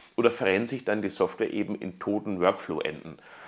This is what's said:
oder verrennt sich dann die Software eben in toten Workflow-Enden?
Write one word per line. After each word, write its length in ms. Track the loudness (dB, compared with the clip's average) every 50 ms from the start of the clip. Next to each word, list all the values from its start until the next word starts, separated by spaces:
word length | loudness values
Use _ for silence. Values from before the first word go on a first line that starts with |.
| -20 -6 0
oder 160 | 4 4 4
verrennt 360 | 4 4 2 2 4 2 2 0
sich 160 | -4 -4 -2
dann 180 | -2 0 0
die 60 | 0 -2
Software 440 | 2 2 2 2 2 -2 -2 -2
eben 240 | 0 -2 -2 -2 -4
in 240 | -6 -6 -8 -8 -6
toten 400 | -4 -2 -2 -2 -2 -4 -2 2
Workflow-Enden? 800 | 4 2 2 2 -4 -6 -4 -2 -2 -4 -4 -8 -12 -14 -14 -16 -18 -20 -20 -20 -20